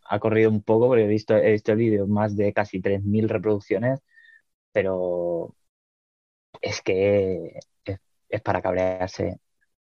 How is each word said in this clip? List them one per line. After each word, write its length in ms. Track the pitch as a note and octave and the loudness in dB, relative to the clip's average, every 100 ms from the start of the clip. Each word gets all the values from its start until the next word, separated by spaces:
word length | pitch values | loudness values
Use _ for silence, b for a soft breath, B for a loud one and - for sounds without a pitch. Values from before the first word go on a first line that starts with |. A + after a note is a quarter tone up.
| - | -8
ha 100 | G#2 | -4
corrido 300 | A2+ G#2+ A2 | 0 4 4
un 120 | G#2+ | 2
poco, 240 | - A2+ B2 | 2 2 4
porque 160 | A#2+ G#2 | 4 2
he 20 | |
visto, 280 | G#2+ - G#2+ | 0 2 4
he 140 | G#2+ | 4
visto 200 | G#2+ - | 2 2
el 40 | G#2+ | 0
vídeo 300 | A#2 G#2 G2+ | 2 2 0
más 280 | G#2 G#2+ G2+ | 0 0 0
de 160 | G2+ | 0
casi 280 | A2 G#2+ F#2+ | 0 -4 -4
tres 220 | G2 G2 | -2 -2
mil 260 | G2+ G#2+ A2 | 0 0 0
reproducciones, 680 | A2 G#2 G#2 - G2+ B2 C3+ b b b b _ _ _ | 0 -2 -2 -2 -2 -2 -4 b b b b _ _ _
pero 840 | G#2+ F#2+ F#2 F2+ F2 F2 E2+ - - _ _ _ _ _ _ _ _ _ - | -4 -2 -2 -2 -4 -4 -4 -8 -14 _ _ _ _ _ _ _ _ _ -12
es 200 | F#2+ G2 | -8 -6
que 800 | - F#2+ G2+ G2+ F#2+ F2 E2+ - - _ - | -2 0 2 2 0 -4 -8 -16 -20 _ -12
es, 140 | G2 _ _ _ | -12 _ _ _
es 120 | A2 | -6
para 200 | - F#2 | -4 -4
cabrearse, 800 | F#2 F#2 F#2 F#2 F#2 - F#2+ F#2+ _ _ _ _ _ | -2 -2 -2 -2 -6 -6 -6 -8 _ _ _ _ _